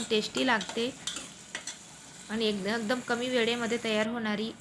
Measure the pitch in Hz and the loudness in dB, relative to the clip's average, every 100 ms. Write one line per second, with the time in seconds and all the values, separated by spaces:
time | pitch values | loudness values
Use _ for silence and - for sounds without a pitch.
0 | 226 214 214 254 262 226 185 226 240 - | 2 2 2 2 4 4 2 -2 -2 -4
1 | - - - - - - - - - - | -8 -8 -10 -14 -12 -10 -10 -12 -16 -18
2 | - - - 220 214 208 190 233 208 254 | -18 -16 -6 0 2 2 0 0 2 0
3 | - 240 254 254 226 240 226 233 226 214 | 2 0 2 4 4 2 2 0 2 2
4 | 220 240 220 208 226 - | 2 2 0 0 -2 -6